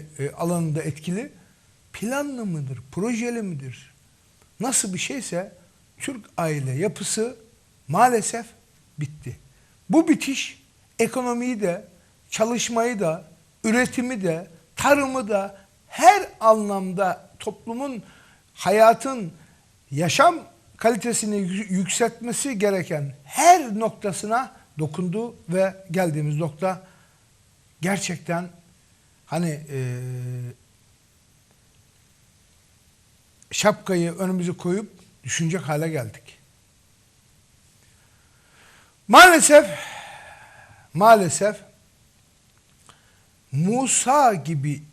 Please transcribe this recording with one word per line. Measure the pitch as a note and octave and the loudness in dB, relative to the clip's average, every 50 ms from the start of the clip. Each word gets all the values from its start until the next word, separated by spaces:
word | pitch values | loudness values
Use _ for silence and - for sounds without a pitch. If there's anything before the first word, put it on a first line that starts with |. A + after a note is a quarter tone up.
| D3 - - - | -10 -16 -12 -10
e, | C3+ C#3+ | -8 -8
alanında | - - E3+ E3+ F3 E3+ E3 D#3+ D3 D#3+ | -6 -6 -4 -4 -2 -2 -2 -2 -4 -4
etkili. | D3+ D#3 - - - F3+ F3 G3+ C4+ D4 - - - _ _ _ _ _ _ _ _ _ - | -6 -6 -8 -8 -8 -8 -8 -6 -8 -10 -14 -20 -20 _ _ _ _ _ _ _ _ _ -14
Planlı | - F#3+ A3+ C4 C#4+ D4 C#4+ C4+ B3 A3+ | -10 -8 -6 -4 -4 -6 -6 -8 -8 -8
mıdır, | G3 E3+ D3+ C#3 B2+ C3+ A2+ - - | -6 -6 -6 -6 -8 -10 -12 -14 -12
projeli | - E3+ G3 A#3+ B3 G#3+ A#3+ A#3+ A#3+ A#3 | -8 -6 -4 -4 -2 -4 -4 -4 -4 -6
midir? | G#3+ F#3+ E3+ C#3 C3+ C3 A#2+ - - - _ _ _ _ _ _ _ _ _ _ _ _ _ _ | -6 -8 -8 -10 -12 -14 -16 -16 -20 -20 _ _ _ _ _ _ _ _ _ _ _ _ _ _
Nasıl | G#3 C4+ B3 - - G3+ F3+ | -6 -2 -2 -2 -2 -4 -6
bir | - | -8
şeyse | - - C#4 C4+ - - F3 E3+ F#3+ G#3 - - - _ _ _ _ _ _ _ | -8 -8 -8 -10 -10 -8 -8 -8 -8 -8 -14 -20 -20 _ _ _ _ _ _ _
Türk | - - C4+ A3+ - - - - | -12 -12 -12 -12 -16 -12 -8 -6
aile | E3 D#3+ D3+ D3 C3+ C3 | -4 -4 -4 -4 -4 -6
yapısı | B2+ C#3 F3+ G#3+ - - G3+ - - G#3+ A3 A#3+ B3+ - - - _ _ _ _ _ _ _ - | -4 -2 -2 -4 -4 -6 -8 -6 -4 -4 -4 -4 -6 -12 -20 -20 _ _ _ _ _ _ _ -4
maalesef | D3 F#3+ A#3+ B3+ A#3+ A3 F#3 - - A#3 A3+ - - - _ _ _ _ _ _ _ - | 2 4 4 4 4 2 0 -2 -6 -8 -10 -12 -18 -20 _ _ _ _ _ _ _ -10
bitti. | D3+ - - - - A#2+ - - - - _ _ _ _ _ _ _ - | -10 -10 -10 -14 -16 -16 -16 -16 -20 -20 _ _ _ _ _ _ _ 0
Bu | C#4 D#4+ E4 E4 | 2 2 4 4
bitiş | C#4+ - - C4 C4+ - - - - - _ _ _ _ _ _ _ - | 2 0 0 -4 -6 -6 -6 -10 -12 -16 _ _ _ _ _ _ _ -4
ekonomiyi | A3+ - - B3+ B3 B3 A#3+ A#3+ A#3+ B3+ B3+ G#3 | -4 -2 -2 -4 -4 -4 -4 -4 -4 -4 -4 -4
de, | G3+ F3 E3+ G3+ - - - _ _ _ _ _ _ _ | -4 -4 -4 -6 -10 -16 -20 _ _ _ _ _ _ _
çalışmayı | - - A3 A3+ A#3+ A3+ - - A#3 A3+ A3+ B3 B3 G3 | -4 -2 -2 0 0 -2 -4 -2 -2 -2 -2 -2 -2 -2
da, | F#3 D#3+ D#3+ F3 - - - _ _ _ _ _ - | -2 -4 -4 -6 -10 -16 -20 _ _ _ _ _ -2
üretimi | A3 A3 B3 B3+ - - C4 A#3+ B3 C4 G#3 F#3 | 0 2 2 2 0 -2 -4 -4 -4 -6 -4 -4
de, | F3 D#3+ E3 F#3 - - - _ _ _ | -4 -4 -4 -8 -12 -18 -20 _ _ _
tarımı | - - C#4 C#4+ C#4+ C#4 C4+ C4 C4 A#3 G3+ | -2 2 2 4 4 2 0 -2 -4 -4 -2
da | G#3+ G3 G3 G3 - - - _ _ _ _ _ | -2 -2 -2 -4 -10 -16 -20 _ _ _ _ _
her | - - C#4+ F4+ G#4 G4 F4+ - - - | -6 6 6 8 8 8 2 -4 -8 2
anlamda | A3 A3 A3 A3 G#3 G3+ G3+ G3 F#3+ F#3 F3+ F#3 G3 F3+ F3 - - - - _ | 4 4 4 4 2 -2 -4 -4 -4 -6 -2 -2 -2 -2 -2 -4 -10 -18 -20 _
toplumun, | - A#3 G#3 - - A3+ A#3 A#3+ C#4 C#4+ B3+ G#3 - - - - - - - _ _ _ _ | -12 -12 -12 -10 -12 -12 -10 -8 -8 -8 -8 -12 -14 -18 -20 -20 -20 -20 -20 _ _ _ _
hayatın, | - - F3+ G3+ G#3+ A3 A3+ A3+ A3+ - C4+ C4+ A#3+ G3+ E3 - - - - _ _ _ _ _ _ _ _ | -6 -2 0 4 6 8 6 6 4 0 -6 -6 -6 -8 -10 -12 -16 -20 -20 _ _ _ _ _ _ _ _
yaşam | C#3 C#3 E3+ E3 - - C#4+ F4 F4+ D4 A3+ - - _ _ - - - | -6 -4 -2 0 2 4 6 4 4 2 -4 -14 -20 _ _ -20 -16 -2
kalitesini | - A3+ B3 F#3+ - A#3+ A3 - - G#3 G#3 | 0 0 0 0 -2 -2 -4 -2 -2 -2 -2
yü-, | G3+ G3 F3 F#3+ G3 G#3+ F3+ F#3 | -2 -2 -4 -4 -6 -6 -4 -2
yükseltmesi | F#3 F#3+ - - - A#3 A3+ A#3 - A3+ A#3+ G3+ - - C#4 B3+ F#3+ | -2 -2 -2 -2 -2 -2 -2 -2 -6 -8 -8 -6 -6 -6 -6 -4 -2
gereken | G#3 G3+ G3 F#3 D3+ - F3 D3 C#3+ C#3 B2+ - - | 0 0 0 -2 -4 -6 -6 -6 -6 -8 -10 -14 -20
her | - - - D4 E4+ F4+ F4+ C#4+ A#3+ G3 G#3+ | -10 -4 4 6 8 8 8 6 0 -4 -4
noktasına | A3+ G#3+ A3 - - G3+ F3+ - - G#3+ A3+ B3 C4 - - - - _ _ D3+ | -4 -4 -4 -4 -6 -6 -6 -6 -6 -2 -2 -2 -2 -4 -10 -20 -20 _ _ -8
dokundu | D#3 D3 D3+ F#3+ F3+ F3+ E3+ G#3+ A#3 A#3+ - - - - | -6 -6 -4 -4 -4 -4 -4 -4 -6 -6 -10 -14 -12 -6
ve | E3+ F#3 F#3+ F#3+ F#3+ - - F#3 | -2 0 0 -2 -2 -8 -12 -6
geldiğimiz | D#3+ F#3+ F#3 E3+ D3 D3+ D3+ D3 D3 D3 | -2 -2 -2 0 -2 -2 -4 -4 -4 -4
nokta | E3+ D3+ D3+ - F#3+ F#3 F#3 F3+ - - - _ _ _ _ _ _ _ _ _ _ _ _ _ _ _ _ _ | -4 -6 -6 -4 -4 -4 -4 -6 -10 -18 -20 _ _ _ _ _ _ _ _ _ _ _ _ _ _ _ _ _
gerçekten | D#3 F3+ G3+ F#3 - - F3 C#3+ - - E3+ E3+ F3+ F3 - - _ _ _ _ _ _ _ _ _ _ _ _ _ | -4 -4 -4 -4 -4 -6 -8 -10 -6 -6 -6 -6 -6 -8 -14 -20 _ _ _ _ _ _ _ _ _ _ _ _ _
hani, | _ - E3 F3 E3 D3+ C#3+ D#3 D3 | _ -6 -4 -4 -4 -4 -8 -10 -10
e, | C#3+ C3 B2+ B2 B2 B2 B2+ B2+ B2+ B2 B2 B2 B2+ B2+ B2 A#2+ B2+ - _ _ _ _ _ _ _ _ _ _ _ _ _ _ _ _ _ _ _ _ _ _ _ _ _ _ _ _ _ _ _ _ _ _ _ _ _ _ _ _ _ _ _ _ _ _ _ _ _ _ _ _ _ _ _ _ - _ | -8 -8 -6 -6 -8 -8 -10 -10 -10 -10 -10 -10 -10 -10 -10 -12 -14 -18 _ _ _ _ _ _ _ _ _ _ _ _ _ _ _ _ _ _ _ _ _ _ _ _ _ _ _ _ _ _ _ _ _ _ _ _ _ _ _ _ _ _ _ _ _ _ _ _ _ _ _ _ _ _ _ _ -20 _
şapkayı | - - - G#3 G3+ - - - F#3 F3 E3+ E3+ E3 | -8 0 0 0 0 0 -4 -4 -2 -2 -2 -2 -4
önümüze | F3 F#3+ F#3 F#3 F#3 F3 F3+ | -4 -4 -4 -2 -2 -4 -4
koyup | F3 F3+ - F3+ F3+ G#3 G#3+ - - - - - _ _ - | -6 -6 -4 -4 -4 -4 -4 -8 -14 -20 -20 -20 _ _ -10
düşünecek | B2 - - E3+ D#3+ F3 F#3 | -8 -4 -2 -2 -2 -2 -4
hale | B2+ C#3 F3 E3 D#3+ E3 | -4 -4 -4 -4 -4 -4
geldik. | D#3+ C#3+ A#2 A2 - - - - - - _ _ _ _ _ _ _ _ _ _ _ _ _ _ _ _ _ _ _ _ _ _ _ _ _ _ _ _ _ _ _ _ _ _ _ _ _ _ _ _ _ _ _ - - - - - - _ _ _ _ - | -4 -6 -8 -8 -12 -16 -20 -20 -20 -20 _ _ _ _ _ _ _ _ _ _ _ _ _ _ _ _ _ _ _ _ _ _ _ _ _ _ _ _ _ _ _ _ _ _ _ _ _ _ _ _ _ _ _ -20 -20 -20 -20 -20 -20 _ _ _ _ 8
Maalesef, | A#3+ D4 F4+ F#4 E4+ D4+ - - D4 D4 D4 F#3 D4 - - - - - - - - - - - - - - - - - - - - - - _ - | 10 12 12 12 12 8 8 8 8 8 8 6 0 -10 -12 -14 -16 -16 -18 -18 -20 -20 -20 -20 -20 -20 -20 -20 -20 -20 -20 -20 -20 -20 -20 _ -2
maalesef | D#3 G3+ A3+ A3+ G#3 F#3+ D#3+ - - G3 G#3 G#3 - - - - _ _ _ _ _ _ _ _ _ _ _ _ _ _ _ _ _ _ _ _ _ _ - - - _ _ _ _ _ _ _ _ _ _ | 4 8 8 8 8 8 2 0 0 0 -2 -2 -4 -10 -20 -20 _ _ _ _ _ _ _ _ _ _ _ _ _ _ _ _ _ _ _ _ _ _ -20 -20 -20 _ _ _ _ _ _ _ _ _ _
Musa | C3 C#3 E3 F#3+ A3+ B3 C4+ A#3+ - - - B3 C4+ D4+ C#4 A#3+ G#3 | -4 -2 -2 0 0 -2 -2 0 0 0 2 2 4 6 6 4 4
gibi | D#3+ C3 D3+ E3 C#3+ C3+ D3+ C#3+ - - - | 2 -2 -4 -4 -4 -2 -4 -4 -6 -8 -6